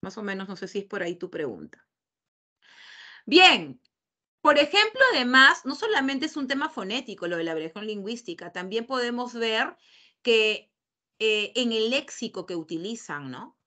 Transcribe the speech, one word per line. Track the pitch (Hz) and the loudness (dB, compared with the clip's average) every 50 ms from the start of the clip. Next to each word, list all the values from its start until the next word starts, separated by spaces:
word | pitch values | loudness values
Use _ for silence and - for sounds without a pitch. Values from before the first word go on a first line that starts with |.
Más | - 190 196 | -10 -10 -10
o | 226 208 | -8 -6
menos, | 202 196 190 190 185 | -6 -6 -6 -8 -10
no | 190 | -10
sé | 180 190 185 | -10 -10 -8
si | - 202 | -8 -8
es | 196 | -8
por | 196 - 202 180 | -6 -8 -6 -6
ahí | 170 175 | -6 -6
tu | 175 - 175 | -8 -10 -10
pregunta. | - 165 151 131 104 82 76 - - _ _ _ _ _ _ _ _ _ _ _ _ _ _ _ _ _ _ _ - - - - - - - - - - _ | -6 -6 -6 -6 -8 -10 -16 -18 -20 _ _ _ _ _ _ _ _ _ _ _ _ _ _ _ _ _ _ _ -20 -20 -20 -20 -20 -20 -20 -20 -20 -18 _
Bien, | - 247 349 370 359 294 208 165 143 135 _ _ _ _ _ _ _ _ _ _ _ _ _ | 4 6 8 8 8 8 4 -2 -8 -12 _ _ _ _ _ _ _ _ _ _ _ _ _
por | _ 294 294 | _ 4 6
ejemplo, | 285 302 294 - 403 427 440 440 523 539 508 427 | 6 4 4 4 2 2 2 4 4 4 4 4
además, | 277 247 247 254 262 262 277 349 - - | 2 0 4 6 8 8 8 6 4 -4
no | 262 285 | -8 -6
solamente | - - 453 427 294 269 269 269 262 294 | -4 -2 0 0 0 0 0 -2 -2 -4
es | 311 - | -4 -4
un | 302 277 | -6 -4
tema | 254 277 269 294 311 | -4 -4 -4 -4 -6
fonético | - 254 196 190 214 262 277 233 196 - 180 | -6 -8 -6 -4 -6 -6 -6 -8 -10 -8 -6
lo | 175 175 | -4 -4
de | 165 165 | -4 -4
la | 165 160 | -4 -4
variación | 160 156 165 165 208 208 | -4 -6 -8 -10 -10 -10
lingüística, | 220 214 208 190 208 240 233 - - 170 - 175 175 - | -8 -8 -8 -8 -8 -8 -10 -10 -12 -12 -12 -14 -14 -12
también | 185 180 190 202 226 233 | -12 -10 -6 -6 -6 -4
podemos | 233 269 254 240 240 240 240 247 240 240 | -4 -4 -4 -2 -2 -4 -6 -6 -8 -6
ver | 233 226 226 220 220 269 330 - _ _ _ _ _ _ _ _ _ | -6 -4 -2 0 0 -2 -2 -6 _ _ _ _ _ _ _ _ _
que, | _ 247 226 220 220 214 214 - _ _ _ _ _ _ _ _ _ _ _ _ | _ 4 4 4 4 2 0 -2 _ _ _ _ _ _ _ _ _ _ _ _
eh, | 220 220 214 214 208 202 - | 0 0 0 0 -2 -4 -2
en | 247 254 240 226 | -2 -2 0 0
el | 220 220 226 | 0 0 0
léxico | 254 285 302 - - - - 214 - 190 170 | 0 -2 -4 -6 -12 -10 -10 -8 -8 -10 -10
que | - 185 | -8 -8
utilizan, | 170 160 156 170 160 170 208 233 226 - - 156 147 143 131 | -10 -8 _ -10 -8 -8 -8 -10 -12 -12 -12 -12 -10 -10 -12
¿no? | 127 135 214 320 _ _ _ | -12 -14 -16 -18 _ _ _